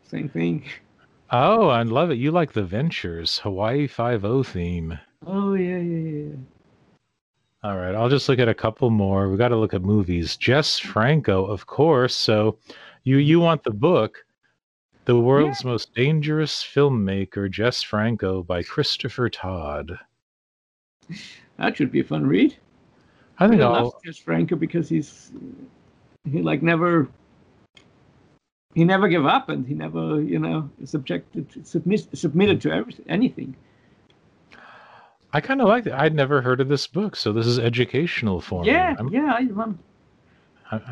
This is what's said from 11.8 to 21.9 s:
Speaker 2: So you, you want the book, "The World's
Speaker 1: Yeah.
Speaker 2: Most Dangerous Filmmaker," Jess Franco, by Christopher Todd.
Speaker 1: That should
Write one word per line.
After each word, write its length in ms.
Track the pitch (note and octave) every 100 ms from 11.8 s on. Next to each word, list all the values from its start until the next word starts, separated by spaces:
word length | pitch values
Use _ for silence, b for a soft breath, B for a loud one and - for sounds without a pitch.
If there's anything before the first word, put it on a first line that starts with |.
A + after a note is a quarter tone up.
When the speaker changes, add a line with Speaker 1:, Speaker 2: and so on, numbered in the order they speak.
| D#3+ C3 B2+
Speaker 2:
So 440 | - - G#2+ G#2+ - B B B B
you, 140 | B2+ C3+
you 220 | D3 E3
want 220 | E3+ D#3+
the 100 | B2+
book, 500 | G#2 D3+ D#3 G#2+ - _ _ _ _ _ _ _ _
"The 140 | - A#2+
World's 420 | A#2+ C#3 D3+ C3+
Speaker 1:
Yeah. 80 | B2+
Speaker 2:
Most 220 | A#2 -
Dangerous 680 | - C3+ D#3 D3 D#3 D3+ -
Filmmaker," 880 | - C#3 C#3+ B2 F#2+ G2 F#2+ G2+ G2
Jess 320 | G2 A#2 -
Franco, 600 | - G#2+ A2 A2 F#2+ F#2+
by 200 | F2 F2
Christopher 680 | F2 - C3+ - B2+ - A#2
Todd. 680 | - F#2 F#2 D2 D2 D2+ F2 - _ _ _ _ _ _ _ _ _ - F3+ B B B -
Speaker 1:
That 180 | - -
should 160 | C#3